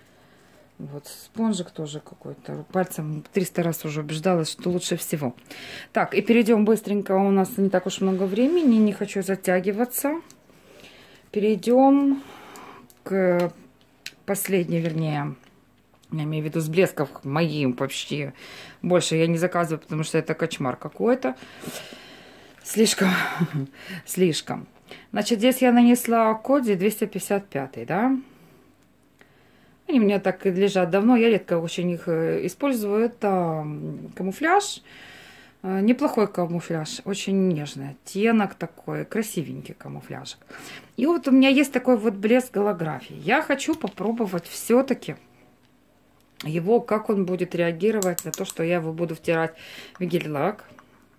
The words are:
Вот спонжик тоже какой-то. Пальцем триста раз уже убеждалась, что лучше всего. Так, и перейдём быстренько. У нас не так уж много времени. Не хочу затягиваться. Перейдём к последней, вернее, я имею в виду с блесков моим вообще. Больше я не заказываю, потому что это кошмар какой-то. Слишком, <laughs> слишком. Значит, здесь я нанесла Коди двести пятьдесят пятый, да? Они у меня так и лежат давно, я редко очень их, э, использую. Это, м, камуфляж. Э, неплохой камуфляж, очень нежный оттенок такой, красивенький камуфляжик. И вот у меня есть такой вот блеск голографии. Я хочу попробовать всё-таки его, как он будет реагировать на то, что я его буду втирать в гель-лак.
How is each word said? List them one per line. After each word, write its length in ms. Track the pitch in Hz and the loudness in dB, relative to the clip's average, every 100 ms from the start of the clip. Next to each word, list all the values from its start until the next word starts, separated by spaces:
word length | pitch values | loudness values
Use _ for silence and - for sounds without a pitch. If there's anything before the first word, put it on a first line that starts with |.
| _ _ _ _ _ _ _ - | _ _ _ _ _ _ _ -16
Вот 280 | 147 143 - | -14 -14 -16
спонжик 640 | - - 220 226 180 165 | -20 -12 -4 -2 -2 -6
тоже 300 | - 151 151 | -10 -10 -12
какой-то. 640 | - - 143 139 - 147 156 | -16 -18 -16 -14 -12 -12 -4
Пальцем 520 | 185 175 - 151 151 - | -2 -2 -4 -8 -8 -6
триста 300 | 196 175 - | -4 -2 -2
раз 220 | 170 160 | -2 -4
уже 160 | 156 147 | -6 -8
убеждалась, 500 | 147 156 185 175 156 | -6 -2 0 0 0
что 200 | - 180 | -4 -4
лучше 260 | 175 - 175 | -2 -2 -6
всего. 380 | - 156 127 - - - - - - | -4 -4 -6 -8 -16 -18 -16 -16 -6
Так, 220 | 214 175 | -2 0
и 80 | 196 | 0
перейдём 420 | 196 240 214 214 | 4 4 6 4
быстренько. 480 | 214 214 190 208 196 | 4 2 0 -2 2
У 180 | 190 196 | 2 4
нас 260 | 196 180 - | 4 2 0
не 100 | 196 | 2
так 180 | 185 196 | 2 -2
уж 140 | - | -2
много 240 | 190 185 | 0 0
времени. 520 | 190 202 269 349 294 220 | 0 2 2 4 6 6
Не 160 | 214 | 4
хочу 300 | 202 202 196 | 2 -4 -4
затягиваться. 1000 | 185 190 190 180 185 202 247 - 277 330 - - _ _ - - - - - - _ | -2 -2 2 2 2 -2 -2 -2 -4 -4 -8 -20 _ _ -20 -20 -20 -20 -20 -20 _
Перейдём 920 | 208 208 202 220 247 277 277 277 277 - - - - - - - _ | 0 2 2 4 6 8 6 4 0 -4 -20 -20 -20 -20 -20 -20 _
к 480 | - 190 185 175 175 - - _ _ _ - - | -4 2 4 4 0 -4 -20 _ _ _ -20 -12
последней, 560 | - - - 190 160 165 | -6 -4 0 0 0 -2
вернее, 540 | 165 160 156 147 147 143 - _ _ _ _ _ _ | -2 -2 -2 -2 -6 -10 -18 _ _ _ _ _ _
я 100 | 156 | -6
имею 200 | 151 156 | -4 -4
в 20 | 151 | -4
виду 140 | 165 | -4
с 80 | 156 | 0
блесков 560 | 165 175 - 139 - | 2 2 0 -4 -6
моим 500 | 139 147 165 151 131 | -4 0 0 0 -2
вообще. 580 | 127 135 - - 147 139 - - - - - | 0 -4 -6 -8 -6 -8 -12 -20 -20 -20 -8
Больше 360 | 175 175 - 160 | 2 2 2 2
я 100 | 165 | 2
не 120 | 165 | 2
заказываю, 420 | 180 175 165 156 | 0 0 -2 -4
потому 220 | - 156 | -6 -6
что 160 | 156 160 | -2 -2
это 160 | 156 | -2
кошмар 420 | 156 165 - 127 - | -4 -4 -4 -6 -6
какой-то. 600 | - - 214 254 262 254 - - - - - - - - - - - - - | -10 -2 0 0 -2 -8 -14 -18 -14 -14 -16 -20 -20 -20 -20 -20 -20 -18 -4
Слишком, 440 | 202 220 - 190 180 165 - 170 | 2 2 4 2 2 -2 -2 -2
<laughs> 500 | 147 135 - - 180 | -2 -6 -10 -16 -14
слишком. 600 | - 180 180 147 - - - _ - - - | -8 0 2 0 -6 -10 -12 _ -20 -20 -8
Значит, 260 | 208 208 220 | -4 0 2
здесь 240 | 247 254 | 2 4
я 80 | 247 | 6
нанесла 640 | 240 240 240 233 233 220 | 8 8 6 4 2 2
Коди 400 | 220 - 285 233 | 2 2 2 2
двести 320 | 190 208 214 208 | 2 0 0 -4
пятьдесят 400 | 190 - 202 196 | -4 -2 -2 -2
пятый, 400 | 139 135 113 120 | -8 -8 -10 -4
да? 320 | 175 254 262 - - - - _ _ _ _ _ _ _ _ _ _ _ _ - | 0 0 0 -4 -20 -20 -20 _ _ _ _ _ _ _ _ _ _ _ _ 0
Они 120 | 277 | 2
у 20 | |
меня 160 | 202 196 | 4 2
так 260 | 190 185 196 | 0 -2 0
и 40 | |
лежат 400 | 180 202 190 175 | 2 2 2 2
давно, 260 | 190 220 240 | 4 4 6
я 120 | 226 | 6
редко 300 | 202 - 170 | 2 2 -2
очень 320 | 165 - 175 | -2 -4 -2
их, 180 | 170 175 | -2 -2
э, 360 | 160 165 160 | -2 0 -2
использую. 600 | 175 - 285 240 208 214 | -4 -2 -2 0 0 0
Это, 240 | 233 226 208 | 0 0 0
м, 840 | 185 170 156 151 147 156 147 160 - | 2 0 -2 -6 -8 -8 -10 -12 -8
камуфляж. 640 | 190 190 320 403 - - - - - - - - - _ | -6 -2 2 2 2 -6 -16 -20 -20 -20 -20 -20 -20 _
Э, 180 | 190 190 | -4 2
неплохой 460 | 214 254 294 233 202 | 2 2 0 0 0
камуфляж, 760 | - 170 170 - 165 156 - | 0 -2 -4 -4 -6 -6 -8
очень 440 | 190 202 - 196 185 | -8 -6 -2 2 2
нежный 420 | 156 143 139 139 | 0 -4 -10 -14
оттенок 640 | - - 190 226 220 196 | -14 -10 0 2 4 2
такой, 500 | - 165 - - 151 | -4 -12 -12 -8 -8
красивенький 680 | 151 214 220 175 131 135 143 | -4 -4 -4 -6 -6 -10 -14
камуфляжик. 640 | - 143 143 - 131 - - - - - - - - | -16 -14 -14 -14 -14 -14 -18 -20 -20 -18 -18 -14 -2
И 100 | 285 | 0
вот 220 | 339 277 | 2 4
у 20 | |
меня 200 | 262 269 | 6 8
есть 220 | 269 277 | 6 4
такой 240 | 247 254 240 | 2 2 2
вот 180 | 220 | 2
блеск 380 | 196 214 247 247 | 0 4 2 2
голографии. 600 | 196 208 175 156 143 - | 0 0 0 -4 -6 -12
Я 280 | 151 151 285 | -8 -2 0
хочу 340 | 302 277 302 320 | 0 -2 -2 -4
попробовать 680 | 190 - 202 226 202 180 - | -6 -4 -4 -2 -4 -4 -8
всё-таки 640 | - - 240 269 240 - 139 _ _ _ _ _ _ _ _ _ _ _ - | -8 2 2 2 -2 -6 -14 _ _ _ _ _ _ _ _ _ _ _ -12
его, 380 | 151 170 175 233 | -6 -4 2 0
как 300 | - 214 214 | 2 -2 0
он 140 | 202 | -2
будет 300 | 175 180 180 | 0 -2 -2
реагировать 680 | 170 170 165 208 220 185 170 | -2 -2 0 0 2 0 -2
на 80 | 160 | -6
то, 120 | - | -8
что 200 | 190 - | -8 -4
я 120 | 165 175 | -2 -2
его 160 | 160 | -2
буду 220 | 160 170 | -4 -6
втирать 400 | 160 - 165 160 - - - - - | -4 -2 0 -2 -6 -20 -20 -18 -8
в 20 | |
гель-лак. 600 | 180 165 151 147 170 208 - - - _ _ | -4 -4 -2 -2 -2 -4 -12 -20 -20 _ _